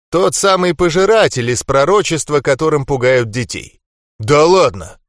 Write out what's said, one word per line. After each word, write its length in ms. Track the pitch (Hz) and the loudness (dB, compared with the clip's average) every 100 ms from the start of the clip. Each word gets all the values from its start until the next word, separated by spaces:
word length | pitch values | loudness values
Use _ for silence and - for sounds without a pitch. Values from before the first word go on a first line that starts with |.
| _ | _
Тот 240 | 165 190 | 0 0
самый 400 | - 196 185 180 | 0 0 2 0
пожиратель 760 | 156 175 160 190 220 165 - 120 | 0 -2 0 2 2 2 0 -4
из 120 | 123 | -4
пророчества, 800 | - 139 143 208 - 160 - 147 | 0 0 2 2 0 -4 -2 -2
которым 440 | 147 135 160 151 | 0 -2 0 -2
пугают 460 | 131 139 123 131 113 | -2 -2 2 2 0
детей». 520 | 113 120 98 - _ _ _ _ - | -4 -8 -10 -14 _ _ _ _ -10
«Да 240 | 110 147 160 | 0 2 4
ладно!» — 520 | 190 143 95 82 - | 4 2 -2 -14 -20